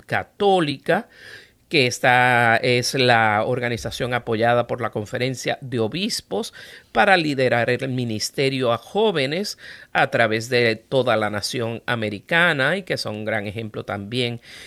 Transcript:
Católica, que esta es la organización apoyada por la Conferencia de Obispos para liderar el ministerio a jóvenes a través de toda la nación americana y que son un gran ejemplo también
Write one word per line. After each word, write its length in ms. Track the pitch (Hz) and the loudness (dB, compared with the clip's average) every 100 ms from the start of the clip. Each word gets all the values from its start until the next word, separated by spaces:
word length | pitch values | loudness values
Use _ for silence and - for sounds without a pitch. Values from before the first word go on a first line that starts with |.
| - | -6
Católica, 1040 | 113 90 - 202 190 151 139 - 170 233 - - - - _ - | -6 -6 0 2 4 2 -4 0 -2 -2 -18 -20 -20 -20 _ -2
que 180 | 160 123 | 2 2
esta 720 | 120 131 123 123 120 117 113 | 2 4 6 6 6 4 4
es 360 | 131 123 117 | 4 2 0
la 520 | 139 123 117 110 104 113 | 2 4 4 4 2 0
organización 680 | 123 120 117 113 - 123 | -2 -2 -4 -6 -6 -4
apoyada 540 | 123 120 110 117 120 117 | -4 -2 0 2 2 0
por 120 | 127 | -4
la 120 | 110 | -4
Conferencia 680 | 113 104 117 127 123 - - | -6 -6 -4 -4 -4 -6 -6
de 200 | 131 120 | -4 -2
Obispos 760 | 110 147 208 - - 196 220 - - - _ | -2 -2 -4 -6 -6 -6 -6 -12 -20 -20 _
para 260 | 233 208 185 | 2 4 4
liderar 540 | 151 135 127 120 117 | 2 0 2 2 0
el 180 | 123 131 | -2 -2
ministerio 840 | 127 120 110 - - 135 135 123 | -4 -4 -4 -6 -2 -2 0 0
a 60 | 117 | 0
jóvenes 800 | - 202 220 170 135 165 208 - - - - | -2 0 0 0 -2 -4 -6 -10 -16 -20 -6
a 200 | 180 143 | 0 0
través 380 | 127 113 110 113 | 2 2 0 0
de 260 | 123 120 110 | 0 2 0
toda 420 | - 135 123 110 | -2 0 2 2
la 140 | 107 | 0
nación 500 | 104 - 131 113 117 - | -2 -4 -4 -4 -6 -4
americana 920 | 120 107 104 - 170 175 151 135 185 | -4 -4 -6 -2 0 2 2 0 -2
y 60 | |
que 140 | 180 135 | -4 -6
son 180 | - 107 | -6 -8
un 100 | 107 | -4
gran 220 | 107 104 | -4 -6
ejemplo 380 | 113 110 117 107 | -8 -10 -10 -8
también 540 | 101 101 120 120 123 - - | -8 -6 -4 -4 -4 -12 -20